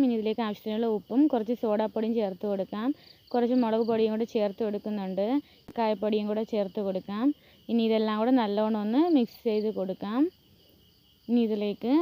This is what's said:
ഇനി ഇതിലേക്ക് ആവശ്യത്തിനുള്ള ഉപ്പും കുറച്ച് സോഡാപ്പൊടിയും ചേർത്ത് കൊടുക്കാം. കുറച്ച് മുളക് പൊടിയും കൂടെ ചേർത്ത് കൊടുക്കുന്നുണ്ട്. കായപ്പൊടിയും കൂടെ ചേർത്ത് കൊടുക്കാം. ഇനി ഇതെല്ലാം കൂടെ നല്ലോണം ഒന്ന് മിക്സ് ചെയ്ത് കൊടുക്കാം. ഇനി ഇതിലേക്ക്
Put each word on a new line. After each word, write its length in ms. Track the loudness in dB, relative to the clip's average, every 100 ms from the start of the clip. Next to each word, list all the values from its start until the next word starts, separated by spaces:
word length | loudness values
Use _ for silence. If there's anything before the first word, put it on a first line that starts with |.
ഇനി 100 | 2 2
ഇതിലേക്ക് 260 | -2 -2 -4
ആവശ്യത്തിനുള്ള 400 | -6 -6 -2 -2 -2
ഉപ്പും 240 | -2 2 2
കുറച്ച് 220 | 2 -2 -2
സോഡാപ്പൊടിയും 500 | 0 0 -2 -2 -2 -2
ചേർത്ത് 260 | -2 -4 -4
കൊടുക്കാം. 380 | -4 -4 -4 -4 -6 -10 -20 -6
കുറച്ച് 240 | -2 2 2
മുളക് 220 | 2 2 0
പൊടിയും 240 | 2 0
കൂടെ 120 | 0 -2
ചേർത്ത് 280 | -2 -2 -2 -4
കൊടുക്കുന്നുണ്ട്. 600 | -4 -6 -6 -4 -2 0 -2 -4 _ -10 -2
കായപ്പൊടിയും 480 | -2 0 -2 -2 -2
കൂടെ 140 | -4 -2
ചേർത്ത് 300 | -2 -4 -4 -4
കൊടുക്കാം. 400 | -4 -6 -2 -2 -2 -8 -16 -2
ഇനി 120 | 0 2
ഇതെല്ലാം 280 | 2 2 0
കൂടെ 120 | 4 4
നല്ലോണം 400 | 2 0 0 0
ഒന്ന് 180 | 0 2 4 4
മിക്സ് 260 | 2 -2 -2
ചെയ്ത് 200 | 0 0 -2
കൊടുക്കാം. 440 | -4 -6 -4 0 0 -2 _ _ _ _ _ _ _ _ 0
ഇനി 120 | 2 2
ഇതിലേക്ക് 440 | 0 -2 -2 0 2